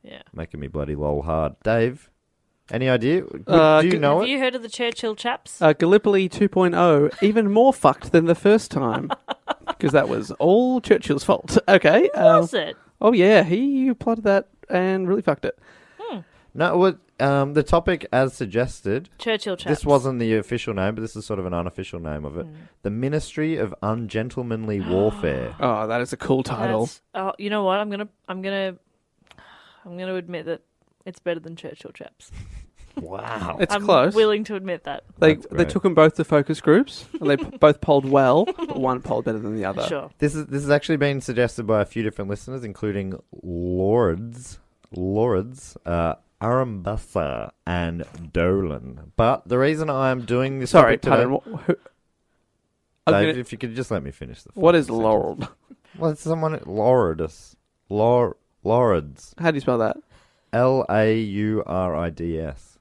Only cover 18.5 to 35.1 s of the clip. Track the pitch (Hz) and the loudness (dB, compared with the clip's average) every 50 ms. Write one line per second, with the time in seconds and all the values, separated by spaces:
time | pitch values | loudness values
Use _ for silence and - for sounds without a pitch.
18.5 | 92 117 123 - - - _ 101 107 131 175 _ _ - - 233 220 202 - 208 | -2 -2 -2 -2 -6 -8 _ -4 -4 -4 -6 _ _ -10 -4 -4 -4 -4 -4 -8
19.5 | 185 - - - 151 - - 147 143 135 123 135 131 120 117 110 110 110 98 - | -8 -6 -4 -4 -4 -2 2 2 2 2 2 0 -2 -2 0 0 0 0 0 -2
20.5 | 123 117 - - 104 95 92 101 110 110 110 110 - 110 104 - 107 95 92 90 | -6 -6 -6 -6 -4 -2 -2 -2 -4 -6 -10 -10 -10 -14 -8 -8 -6 -6 -4 -4
21.5 | 87 85 87 90 - - 95 - - 87 82 78 76 76 76 71 71 85 82 156 | -4 -4 -4 -6 -8 -10 -12 -12 -12 -12 -10 -8 -8 -8 -10 -10 -10 -10 -12 -12
22.5 | 156 156 - - _ _ - 101 104 113 127 139 151 156 147 - - 156 151 160 | -16 -20 -20 -20 _ _ -8 -6 -6 -4 -4 -2 -4 -4 -6 -6 -8 -6 -4 -4
23.5 | 165 - 113 101 90 _ - 104 110 117 117 101 - 110 113 127 - 131 123 117 | -4 -4 -6 -6 -6 _ -4 -4 -4 -4 -6 -6 -6 -6 -6 -6 -8 -8 -6 -6
24.5 | 113 110 110 107 107 101 92 85 90 95 101 110 104 101 95 78 69 65 62 - | -6 -6 -4 -4 -4 -4 -2 -2 0 2 2 0 0 -2 -4 -4 -4 -4 -8 -10
25.5 | - - - 127 113 107 110 110 117 120 123 - - - - - 131 131 131 - | -8 -4 -2 -2 -2 -2 -4 -4 -4 -4 -4 -6 -8 -10 -2 -2 -2 -2 -2 -6
26.5 | 131 107 110 117 113 110 117 117 - _ _ _ - 185 190 190 - - 202 202 | -6 -4 -4 -2 -2 -2 -4 -4 -8 _ _ _ -10 -8 -8 -8 -8 -8 -6 -4
27.5 | 214 214 196 185 185 202 214 214 202 202 208 208 _ _ _ - 185 190 190 196 | -4 -2 0 0 0 0 -2 -4 -6 -10 -10 -12 _ _ _ -12 -12 -8 -8 -6
28.5 | 196 196 190 190 180 _ _ _ _ _ _ _ _ _ _ _ - - - _ | -6 -4 -6 -6 -8 _ _ _ _ _ _ _ _ _ _ _ -20 -20 -20 _
29.5 | - - _ _ _ _ _ 180 175 180 185 185 185 185 170 170 180 160 - 165 | -20 -20 _ _ _ _ _ -16 -12 -10 -8 -6 -6 -8 -8 -8 -10 -10 -6 -8
30.5 | 165 - _ _ _ _ _ _ _ _ _ 190 175 - _ 175 170 165 165 165 | -8 -8 _ _ _ _ _ _ _ _ _ -18 -18 -8 _ -6 -6 -6 -8 -14
31.5 | 165 165 - 151 - - - - - - - - _ _ - - - - - - | -18 -14 -16 -16 -16 -16 -20 -20 -18 -18 -20 -20 _ _ -20 -20 -18 -18 -18 -16
32.5 | - - - - _ _ - - _ - 165 160 190 202 - 113 226 214 185 165 | -18 -20 -20 -20 _ _ -20 -18 _ -16 -14 -12 -12 -10 -10 -8 -8 -6 -6 -8
33.5 | - - 175 - 208 202 202 202 180 139 131 175 202 220 220 214 208 208 214 - | -2 -2 -2 -2 -2 -2 2 4 4 4 4 4 4 4 4 4 2 -2 -4 -8
34.5 | 214 190 190 190 175 151 _ 160 139 - _ - | -8 -10 -8 -8 -10 -8 _ -12 -12 -12 _ -20